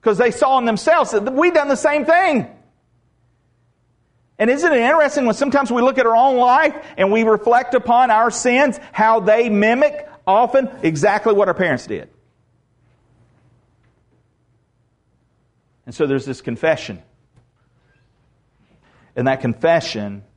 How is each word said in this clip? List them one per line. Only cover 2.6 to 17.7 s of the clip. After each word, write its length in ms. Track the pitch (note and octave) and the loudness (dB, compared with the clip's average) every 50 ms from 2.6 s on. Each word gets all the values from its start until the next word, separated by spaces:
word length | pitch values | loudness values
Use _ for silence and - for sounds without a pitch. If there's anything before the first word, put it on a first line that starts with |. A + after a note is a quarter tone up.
| _ _ _ _ _ _ _ _ _ _ _ _ _ _ _ _ _ _ _ _ _ _ _ _ _ _ _ _ _ _ _ _ _ _ _ | _ _ _ _ _ _ _ _ _ _ _ _ _ _ _ _ _ _ _ _ _ _ _ _ _ _ _ _ _ _ _ _ _ _ _
And 140 | _ G#3 A3+ | _ -2 0
isn't 220 | B3+ C#4 E4 F4 D4+ | 0 0 0 0 0
it 80 | B3+ | 2
interesting 460 | A#3 B3 D4+ E4 D4+ C#4+ - D4 C4 | 2 2 2 2 2 0 0 -2 -2
when 100 | A#3+ G#3+ | -2 -2
sometimes 340 | - C#4 C#4+ A#3 C#4 C#4 A3+ | -2 -2 -2 0 -2 -2 0
we 100 | A#3 B3 | -2 0
look 180 | A#3 B3+ C4+ C4 | 0 0 2 2
at 60 | B3 | 0
our 120 | A3+ A3+ | 2 2
own 200 | A3+ B3 C#4 C4 B3 | 2 2 2 2 2
life 360 | B3 B3 B3 C#4 D#4+ F4+ - - - - - - | 2 2 2 2 2 0 -2 -4 -16 -18 -4 -2
and 140 | F#3+ G3 G3+ | 0 0 2
we 100 | A3+ A3+ | 0 2
reflect 520 | A3 A3 G3+ G#3 A#3+ A#3+ B3 C4 B3 - | 2 2 0 2 2 2 2 0 0 -2
upon 360 | B3+ - - A#3+ A#3+ B3+ B3 | -2 0 2 2 2 2 2
our 220 | A3 G#3+ A3+ A#3+ - | 2 2 2 0 -2
sins, 480 | - - B3 A#3+ B3+ C#4+ C#4+ G#3+ - - - | -2 -2 0 2 2 2 0 0 -6 -12 -16
how 300 | - - G#3+ A3 A3+ A3+ | -4 0 2 2 2 2
they 280 | F#3+ F#3+ G#3+ A3+ A#3 A#3+ | 2 2 2 2 2 0
mimic 600 | G#3+ G3+ G#3 A3 A#3 B3 D4 D4 D4 - - - - - _ | 0 0 2 2 2 2 2 0 0 -4 -14 -16 -20 -12 _
often 420 | - F#3+ G#3+ B3 A#3+ A#3+ C4+ C4+ - - - - | 0 2 2 2 2 2 0 0 0 -8 -4 -4
exactly 500 | E3 D#3+ D3 D3+ G#3 G3 G#3+ G#3 A3+ A3 | -2 -2 0 0 0 0 0 0 0 2
what 140 | G3+ G#3 | 2 2
our 80 | F#3 F3 | 0 0
parents 320 | - F#3 E3+ D3 A#2+ - | -2 -2 -2 -2 -4 -6
did? 240 | - G#2+ E2+ - - _ _ _ _ _ _ _ _ _ _ _ _ _ _ _ _ _ _ _ _ _ _ _ _ _ _ _ _ _ _ _ _ _ _ _ _ _ _ _ _ _ _ _ _ _ _ _ _ _ _ _ _ _ _ _ _ _ _ _ _ _ _ _ _ _ _ _ _ _ _ _ _ _ _ _ | -10 -12 -12 -12 -16 _ _ _ _ _ _ _ _ _ _ _ _ _ _ _ _ _ _ _ _ _ _ _ _ _ _ _ _ _ _ _ _ _ _ _ _ _ _ _ _ _ _ _ _ _ _ _ _ _ _ _ _ _ _ _ _ _ _ _ _ _ _ _ _ _ _ _ _ _ _ _ _ _ _ _
And 80 | - A#2 | -20 -4
so 140 | - D#3+ C#3 | -4 -2 -2
there's 180 | C3+ C3+ C3 | -2 -4 -4
this 140 | C3+ C3 - | -8 -14 -12
confession. 600 | - - A#2+ A2+ - D#3+ D#3+ - - - G#2 E2+ - _ _ _ _ _ _ _ _ _ _ _ _ _ | -10 -12 -10 -4 -2 -2 -2 -2 -4 -14 -16 -16 -18 _ _ _ _ _ _ _ _ _ _ _ _ _